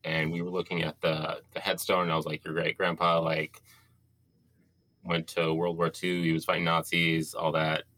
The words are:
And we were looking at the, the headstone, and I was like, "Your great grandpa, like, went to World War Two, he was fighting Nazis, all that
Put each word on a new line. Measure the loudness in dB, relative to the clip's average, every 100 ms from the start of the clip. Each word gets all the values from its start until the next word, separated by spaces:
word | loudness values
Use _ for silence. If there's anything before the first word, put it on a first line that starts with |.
And | -2 -2 -2
we | -2
were | -4
looking | -6 -4 -2
at | -4 -2
the, | -2 0 -4 -8 -10
the | -6
headstone, | -4 -4 0 0
and | 2
I | 0
was | -2
like, | -6
"Your | -4
great | -2 -2 0
grandpa, | -2 2 2 4
like, | 2 -2 -4 -10 _ -20 _ _ _ _ _ _ _ _ _ _ _ _
went | -4 -4 -2
to | 0 2
World | 2 0 0
War | -2
Two, | 0 -2 2
he | 2
was | 0
fighting | 0 0
Nazis, | 2 2 2 2 2 2 -2
all | -2 0
that | 2 2 0 -4